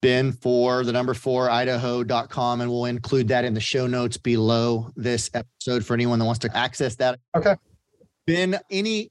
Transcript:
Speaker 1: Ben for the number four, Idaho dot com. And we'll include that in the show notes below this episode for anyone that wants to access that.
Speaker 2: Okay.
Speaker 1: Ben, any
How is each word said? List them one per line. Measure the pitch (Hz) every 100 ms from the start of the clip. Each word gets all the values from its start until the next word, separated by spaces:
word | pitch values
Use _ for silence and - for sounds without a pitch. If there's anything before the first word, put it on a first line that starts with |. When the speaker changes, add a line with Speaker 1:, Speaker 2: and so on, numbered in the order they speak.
Speaker 1:
Ben | 127 127 131
for | 123 127 123 123 127
the | 123
number | 120 123
four, | 131 - 127 127
Idaho | 117 127 123 123 123
dot | 117 120 123
com. | - 123 120
And | 120
we'll | 120 123
include | 120 117 135 117
that | 127
in | 123
the | 110
show | 107 135 127
notes | 123 120 113
below | - 117 110 117 117 117 113 -
this | 107 120 -
episode | 120 113 _ - 123
for | 104
anyone | 117 120 117
that |
wants | 113 113
to | 117 104
access | 127 - 135 107
that. | 127 127 _ 170
Speaker 2:
Okay. | 160 185 _ _ _ _ _ _ -
Speaker 1:
Ben, | 165 185 190 -
any | 190 208 220 214